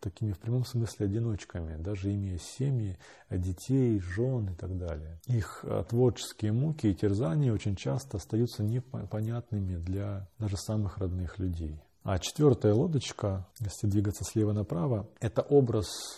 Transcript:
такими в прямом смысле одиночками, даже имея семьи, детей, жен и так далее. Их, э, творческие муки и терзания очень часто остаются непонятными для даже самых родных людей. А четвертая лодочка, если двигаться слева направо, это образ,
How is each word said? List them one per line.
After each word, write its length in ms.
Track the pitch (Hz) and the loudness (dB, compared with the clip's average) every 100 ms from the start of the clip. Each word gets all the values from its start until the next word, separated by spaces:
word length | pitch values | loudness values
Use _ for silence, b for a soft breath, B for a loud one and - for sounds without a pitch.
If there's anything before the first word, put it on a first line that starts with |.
такими 320 | 98 - 107 | -8 -4 -4
в 60 | 101 | -2
прямом 260 | 113 127 | -2 0
смысле 400 | 120 120 113 - | 0 0 -2 0
одиночками, 720 | 104 107 117 104 - 90 80 78 | 0 0 0 -2 -4 -6 -6 -6
даже 380 | 85 104 98 | -4 -2 0
имея 240 | 101 98 87 | 0 -2 -4
семьи, 580 | - - 135 127 101 90 B B B | -8 -4 -2 0 -2 -6 B B B
детей, 680 | 95 90 87 - 135 127 107 | -4 -2 -4 0 2 4 2
жен 500 | 90 92 127 127 98 | 0 -2 0 0 -2
и 60 | |
так 240 | 87 90 92 | -4 -6 -4
далее. 420 | 87 76 78 82 - | -4 -6 -8 -10 -2
Их, 380 | 120 95 - | 0 -2 -6
э, 200 | - 107 95 | -4 -4 0
творческие 640 | 117 127 117 - - 107 | 4 4 2 -6 -4 0
муки 340 | 113 151 151 110 | 2 0 2 2
и 80 | |
терзания 580 | 92 104 101 147 156 135 | 2 2 2 2 2 2
очень 240 | 104 104 95 | 2 0 -2
часто 400 | 135 135 - 98 | -2 -4 -4 -8
остаются 460 | - 107 120 - | -2 0 0 0
непонятными 1120 | 107 120 - 113 101 107 110 117 - 104 95 87 | 0 0 -4 -8 -6 -4 -2 -4 -4 -4 -2 -2
для 520 | 85 95 101 98 92 - | -2 -2 -2 -6 -8 -6
даже 180 | 107 98 | -4 -2
самых 400 | - 107 101 - | -2 0 0 -2
родных 420 | 92 90 85 - | -2 -2 -4 -2
людей. 440 | 92 82 78 78 - _ | -2 -2 -4 -8 -14 _
А 140 | - 95 | -2 -2
четвертая 520 | - - 151 123 107 | 0 4 6 6 6
лодочка, 720 | 104 175 143 - - 104 98 95 - | 6 4 0 -2 -4 -2 -2 -6 -8
если 260 | 101 - 107 | -8 -2 2
двигаться 380 | 101 104 - | 4 2 0
слева 280 | 101 110 107 | -2 0 2
направо, 580 | 104 98 160 156 110 101 - | 2 0 0 0 0 -2 -4
это 220 | 131 - | -4 0
образ, 460 | - 143 123 110 95 - - | 6 6 6 4 0 -4 -10